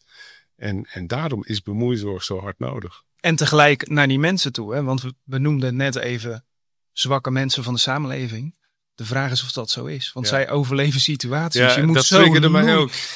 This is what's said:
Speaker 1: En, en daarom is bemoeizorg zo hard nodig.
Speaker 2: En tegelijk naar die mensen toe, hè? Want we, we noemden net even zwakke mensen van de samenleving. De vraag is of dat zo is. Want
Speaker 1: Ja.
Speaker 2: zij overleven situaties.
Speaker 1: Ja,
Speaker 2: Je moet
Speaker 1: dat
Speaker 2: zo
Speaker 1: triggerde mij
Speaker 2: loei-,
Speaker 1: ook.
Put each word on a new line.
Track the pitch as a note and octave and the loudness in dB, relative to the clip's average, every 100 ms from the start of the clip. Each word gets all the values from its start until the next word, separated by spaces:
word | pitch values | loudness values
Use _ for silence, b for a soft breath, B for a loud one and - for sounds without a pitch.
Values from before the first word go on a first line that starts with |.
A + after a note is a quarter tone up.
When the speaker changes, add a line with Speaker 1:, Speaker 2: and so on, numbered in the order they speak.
| B B B B B _ | B B B B B _
Speaker 1:
En, | - G2 - | -6 -6 -8
en | - F2 | -12 -6
daarom | A#2+ D#3+ A#2 - | -4 -4 -6 -6
is | G#2+ | -8
bemoeizorg | - G#2 A#2+ A#2+ G2+ F#2+ | -6 -4 -2 -2 -4 -8
zo | - F#2+ | -8 -8
hard | G2 F#2 | -8 -8
nodig. | B2+ C3 F#2+ - _ _ | -8 -8 -12 -18 _ _
Speaker 2:
En | F3 D#3+ | -2 0
tegelijk | D3 D3+ D3 C#3 - | 2 6 6 4 0
naar | D3 C#3 | 0 2
die | C3+ | 2
mensen | D#3+ F#3 C#3+ | 2 0 -2
toe, | B2+ G#2 B2+ | -6 -6 -6
hè? | |
Want | C3+ C3 | -4 -4
we, | B2+ C3 | -6 -14
we | - C3 | -8 -4
noemden | C#3+ D3 C3 B2 | 0 0 -2 -2
net | C3+ A#2+ | -2 -2
even | A#2 B2 A#2 A2+ - _ _ _ _ | -4 -6 -8 -12 -14 _ _ _ _
zwakke | - C3 C3+ C3 | -6 -2 -2 0
mensen | C3 C3+ C3 | -2 0 -2
van | A#2+ | -2
de | B2 | -2
samenleving. | - C3+ D3 C3+ B2+ A2 C#3+ - _ _ _ - | 0 -2 -4 -6 -8 -8 -10 -14 _ _ _ -16
De | A2 | -6
vraag | B2+ C3+ | -4 -2
is | B2 | -2
of | B2+ | -4
dat | - A2 | -6 -6
zo | - B2+ | -6 -6
is. | D3 - | -8 -8
Want | - B2+ | -6 -2
Speaker 1:
Ja. | |
Speaker 2:
zij | C3+ C3+ | -2 0
overleven | D3 C3 C3+ C#3+ C3+ | -2 0 0 0 0
situaties. | - D3 B2 C#3 E3 B2 | 0 -2 -4 -4 -2 4
Speaker 1:
Ja, | B2+ B2+ | 4 6
Speaker 2:
Je | D#3 | 4
moet | E3 | 4
Speaker 1:
dat | - | 6
Speaker 2:
zo | F#3+ | 8
Speaker 1:
triggerde | E3+ D#3+ D#3 | 8 8 6
mij | F3 | 6
Speaker 2:
loei-, | A3+ D#3+ | 6 4
Speaker 1:
ook. | C#3 B B | 2 B B